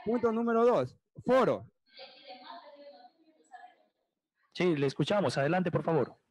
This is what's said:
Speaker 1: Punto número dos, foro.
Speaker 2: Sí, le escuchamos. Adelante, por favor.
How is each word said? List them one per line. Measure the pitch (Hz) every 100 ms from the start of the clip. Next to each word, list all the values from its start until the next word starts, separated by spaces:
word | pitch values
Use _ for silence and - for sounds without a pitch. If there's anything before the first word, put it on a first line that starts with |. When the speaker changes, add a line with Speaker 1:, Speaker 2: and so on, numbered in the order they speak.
Speaker 1:
Punto | 208 240 233
número | 226 233 226 240
dos, | 196 127 - _ - -
foro. | 254 190 101 113 _ _ - - - - 740 740 698 587 571 571 719 719 698 622 622 _ 740 740 _ _ _ _ _ _ _ _
Speaker 2:
Sí, | - 175 147
le | 139
escuchamos. | - 151 208 139 143
Adelante, | 139 185 175
por | 156
favor. | 160 160 - - _